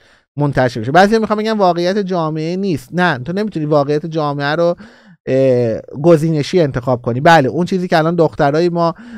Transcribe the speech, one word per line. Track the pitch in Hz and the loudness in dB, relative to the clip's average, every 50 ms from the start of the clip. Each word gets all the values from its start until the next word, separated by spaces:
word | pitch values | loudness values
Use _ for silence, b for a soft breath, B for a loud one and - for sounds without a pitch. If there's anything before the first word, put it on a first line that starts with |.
| b b b b b b _ | b b b b b b _
منتشر | 139 147 147 131 135 127 123 - 123 | -4 -2 0 2 0 0 0 -2 -4
می‌شه. | 110 131 | -6 0
بعضیا | 139 175 196 202 226 226 | 2 4 4 4 4 0
می‌خوان | 220 202 214 214 | 0 -2 -2 -2
بگن | 214 220 | -2 -2
واقعیت | 220 208 196 180 165 170 175 180 196 | 0 2 2 2 2 0 0 -2 -2
جامعه | 214 196 180 185 170 160 156 156 156 156 165 180 | -2 -2 -2 -2 -2 -2 -2 -4 -4 -6 -6 -6
نیست. | 185 202 196 156 127 - - 160 | -4 -4 -4 -4 -4 -6 -6 -2
نه، | 175 180 175 147 | 0 0 0 0
تو | 123 123 156 175 | -2 -6 -6 -6
نمی‌تونی | 202 214 214 - 165 151 | -4 -4 -4 -4 -4 -2
واقعیت | 151 156 147 139 143 147 151 160 | 0 2 2 2 2 -2 -2 -4
جامعه | 165 156 160 151 143 143 147 143 143 156 | -4 -4 -4 -4 -2 -4 -4 -4 -2 -2
رو، | 170 170 170 175 B 208 B B B B 202 175 B _ | 0 0 0 -2 B -8 B B B B -20 -20 B _
اه، | - 131 135 135 131 123 123 120 113 110 76 - - - - 147 | -2 0 2 2 2 2 2 0 0 -2 -4 -8 -12 -10 0 2
گزینشی | 175 170 147 156 160 160 147 139 - - 180 | 4 4 4 4 0 -2 -2 -2 0 0 0
انتخاب | 160 139 - 135 123 139 127 123 | 0 0 -2 -4 -2 -2 -2 -2
کنی. | - 123 117 127 | -2 -4 -4 2
بله، | 147 170 165 156 131 123 | 4 6 6 6 4 2
اون | 101 160 180 | 0 -2 -2
چیزی | 170 196 180 180 | -2 -2 -4 -2
که | 180 180 | 0 0
الان | 160 156 165 175 | 0 2 2 2
دخترای | 175 160 147 - - 151 139 143 160 175 175 | 2 0 0 0 0 0 2 2 2 0 0
ما | 170 170 170 165 160 B 233 240 233 | 0 0 0 -2 -2 B -10 -18 -18